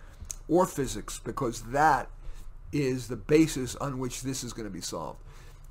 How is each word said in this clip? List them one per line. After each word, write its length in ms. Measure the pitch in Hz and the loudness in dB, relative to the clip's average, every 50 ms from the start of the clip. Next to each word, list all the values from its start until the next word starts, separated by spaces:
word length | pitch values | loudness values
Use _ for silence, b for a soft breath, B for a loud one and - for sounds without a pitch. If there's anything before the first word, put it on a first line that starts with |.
| B B B B B B B - - - | B B B B B B B -8 0 4
or 180 | 156 180 180 | 6 6 6
physics, 540 | - - 147 135 113 110 104 - - - - - | 4 2 0 -2 -2 -2 -4 -6 -8 -8 -8 -6
because 380 | - 110 - 139 117 113 - | -6 -4 -2 -2 -2 -2 -4
that 480 | 113 113 123 131 151 156 143 123 - - - b b b b b b b - - - - | -4 0 4 6 8 8 6 6 2 -4 -10 b b b b b b b -12 -12 -8 -4
is 360 | - 147 143 131 127 127 120 - | 0 2 2 2 2 0 -2 -4
the 80 | 127 | -6
basis 600 | 107 98 - 143 160 160 147 - 139 127 117 - | -4 2 6 8 8 8 6 4 0 -2 -4 -4
on 240 | - - 139 131 127 | -2 -2 -2 -2 -2
which 240 | 131 123 - - - | -2 -4 -4 -4 -4
this 200 | 131 135 - 120 | -4 -4 -4 -6
is 80 | 120 | -6
gonna 200 | 104 - 110 104 | -6 -8 -8 -8
be 100 | 92 85 | -8 -8
solved. 400 | - - - 87 78 62 - - b b b b b b b b b - | -6 -6 -6 -4 -6 -6 -8 -10 b b b b b b b b b -6